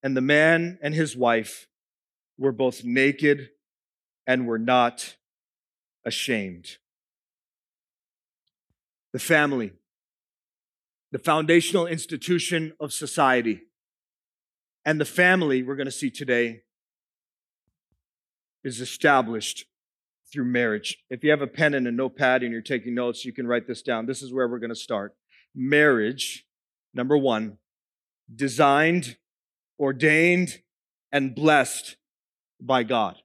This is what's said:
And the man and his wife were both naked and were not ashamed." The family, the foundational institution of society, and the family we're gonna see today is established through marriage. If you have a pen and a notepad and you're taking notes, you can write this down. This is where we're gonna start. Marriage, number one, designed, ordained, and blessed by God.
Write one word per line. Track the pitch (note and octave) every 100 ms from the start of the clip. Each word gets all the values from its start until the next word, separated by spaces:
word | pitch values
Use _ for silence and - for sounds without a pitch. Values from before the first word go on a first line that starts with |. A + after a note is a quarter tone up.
And | C3+ C3
the |
man | C3 D3 D#3+ E3 E3+ F#3
and | D3
his | D#3 D3+ B2
wife | B2 A#2 G#2+ - - _ _ _ _ _ _ -
were | C3+
both | A#2+ C3 A#2+
naked | A#2+ B2+ C#3 C#3 D3+ C#3+ C3 _ _ _ _ _ _ _ -
and | B2+ A#2
were | A2+
not | A#2 B2+ A#2+ - - - _ _ _ _ _ _ _ _
ashamed." | A#2+ - - A2+ F#2+ F2 - - _ _ _ _ _ _ _ _ _ _ _ _ _ _ _ _ _ _ _ _ _ _ _
The | B2+
family, | - D#3 D3 C3 G#2 F2+ _ _ _ _ _ _ _ _ _ _ _ _ _
the | C3+
foundational | - D#3 D#3 E3+ E3+ F#3+ E3+
institution | D#3+ - D3 - F3 - E3+ D#3 -
of | D3
society, | - D3 - C3+ B2+ A2+ G2+ _ _ _ _ _ _ _ _ _ _ _ _
and | D3+ D#3
the |
family | C#3+ - F3+ F#3 D#3 C3
we're | B2+ C#3
gonna | C3+
see | - C#3
today | - C3 A#2+ A#2 A#2 _ _ _ _ _ _ _ _ _ _ _ _ _ _ _ _ _ _ _ _
is | C3+ A#2
established | B2 - D3+ C3+ A2+ A2+ - - - _ _ _ _ _ _
through | C#3+ B2
marriage. | B2 A#2 G#2+ - - _
If | B2+
you | D3+
have | D3
a | C#3
pen | - D#3
and | C#3+ B2
a |
notepad | A#2+ C3 - C3 B2+
and | B2
you're | A#2
taking | A2 B2+ A#2
notes, | A#2+ A#2+ A#2
you | B2+
can | A#2 A#2+
write | A#2+ A#2+
this | A#2
down. | - A#2 A#2
This | C3
is | C3+
where | C3 B2
we're | A#2+
gonna | A#2
start. | A2+ - A2 G2+ _ _ _ _
Marriage, | - C3 D3 D3+ A#2+ G#2+ C3 - - _ _ _ _ _
number | B2+ B2+ D3
one, | C3+ A2 A2 G2 _ _ _ _ _ _ _
designed, | A2+ C#3 A#2 C#3+ C#3+ D#3+ F3 B2+ A#2+ _ _ _ _ _ -
ordained, | C#3 C3+ D#3 D#3 E3+ F3 F3 - _ _ _ _ _
and | C#3+ C3+ B2
blessed | D#3 D3 B2+ - - - _ _ _ _ _ _
by | B2 C3
God. | A2+ B2 G2+ -